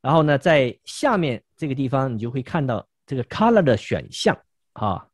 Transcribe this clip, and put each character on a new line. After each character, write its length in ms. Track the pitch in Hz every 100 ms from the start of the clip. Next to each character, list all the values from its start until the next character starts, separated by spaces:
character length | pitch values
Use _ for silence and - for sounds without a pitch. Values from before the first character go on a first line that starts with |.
然 140 | 127
后 80 | 160
呢， 160 | 156 143
在 400 | 180 151 127 -
下 340 | - - 294 214
面 240 | 156 113 _ _
这 100 | 156
个 80 |
地 140 | 135 135
方， 260 | 135 135
你 20 | 117
就 140 | 117
会 100 | 131
看 240 | 127 175
到 240 | 135 110 - _
这 120 | _ 135
个 80 |
color 360 | 120 - 220 226
的 160 | 156 110
选 300 | - 90 64
项 280 | - 214 - _ _ _
啊。 360 | - 107 90 -